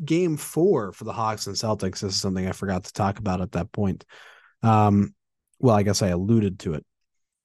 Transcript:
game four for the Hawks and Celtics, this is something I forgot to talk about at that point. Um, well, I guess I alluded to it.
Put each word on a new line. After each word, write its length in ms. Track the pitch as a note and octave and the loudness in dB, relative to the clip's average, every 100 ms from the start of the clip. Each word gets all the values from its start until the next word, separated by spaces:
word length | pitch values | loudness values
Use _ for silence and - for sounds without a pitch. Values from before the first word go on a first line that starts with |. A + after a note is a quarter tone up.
| D3+ | -2
game 320 | D#3+ F3+ D3 | 0 0 -2
four 540 | - D#3 F#3 D#3 G2 | -4 0 2 2 -2
for 100 | - | -10
the 100 | A2 | -10
Hawks 340 | G2+ A2 G#2+ G2+ | -4 -4 -4 -6
and 80 | F#2+ | -4
Celtics, 460 | A2 G#2+ F#2+ - | -2 -2 -2 -4
this 120 | G2+ | -4
is 80 | F#2 | -2
something 260 | G2+ F#2 F#2 | -2 -2 -2
I 40 | |
forgot 320 | - G2 F#2 | -4 -4 -4
to 100 | - | -4
talk 240 | - G2 - | -2 -2 -2
about 240 | G#2+ F#2 | -4 -4
at 120 | F2+ | -4
that 180 | F2 - | -6 -6
point. 340 | - G2 - - - - - _ _ | -4 -4 -4 -10 -20 -20 -20 _ _
Um, 540 | A2+ G#2+ G#2 G2+ G2+ - _ _ _ _ | 4 6 6 4 2 -4 _ _ _ _
well, 180 | C3 G#2 | 4 4
I 60 | |
guess 220 | G2+ G2 | 2 0
I 60 | G2+ | 0
alluded 500 | F2 G2 A2+ G2+ F#2+ | 0 2 2 2 -2
to 140 | F#2 | -6
it. 120 | D2+ - _ _ _ _ _ | -8 -10 _ _ _ _ _